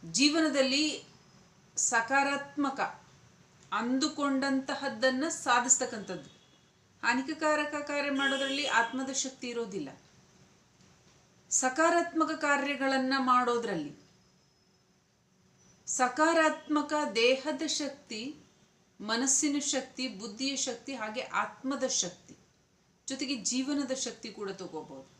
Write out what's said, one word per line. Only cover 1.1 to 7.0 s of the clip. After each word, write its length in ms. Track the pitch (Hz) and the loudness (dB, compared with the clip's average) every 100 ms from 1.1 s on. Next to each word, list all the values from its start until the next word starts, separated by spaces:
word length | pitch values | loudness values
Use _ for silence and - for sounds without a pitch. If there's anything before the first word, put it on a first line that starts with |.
| - - - - _ _ - | -20 -20 -20 -20 _ _ -4
ಸಕಾರಾತ್ಮಕ 1300 | - 233 233 269 277 277 - - 277 262 180 - - - - _ - _ - | 0 0 2 2 2 0 -6 -2 -2 0 -4 -6 -20 -20 -20 _ -20 _ -6
ಅಂದುಕೊಂಡಂತಹದ್ದನ್ನ 1600 | 202 233 262 294 - 285 269 277 269 269 285 277 220 262 254 320 | -2 0 0 0 -2 0 2 2 0 -2 -6 -6 0 0 2 -2
ಸಾಧಿಸ್ತಕ್ಕಂಥದ್ದು. 1000 | 320 - 240 247 - 254 220 190 185 - - _ _ _ _ _ _ | -2 2 2 4 2 2 -6 -8 -10 -12 -20 _ _ _ _ _ _